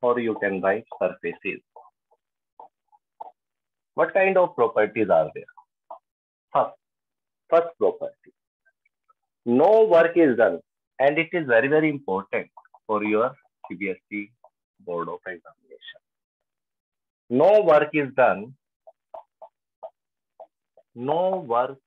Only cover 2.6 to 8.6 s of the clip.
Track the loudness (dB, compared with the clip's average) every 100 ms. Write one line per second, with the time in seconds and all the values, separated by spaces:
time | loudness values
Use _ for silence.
2.6 | -20 _ _ _ _ _ -20 _ _ _
3.6 | _ _ _ -4 -2 2 2 2 0 0
4.6 | 0 2 -2 0 0 2 0 -6 -20 -20
5.6 | _ _ _ -20 _ _ _ _ _ -4
6.6 | -4 -8 _ _ _ _ _ _ _ 0
7.6 | 0 -2 -4 -4 -12 _ _ _ _ _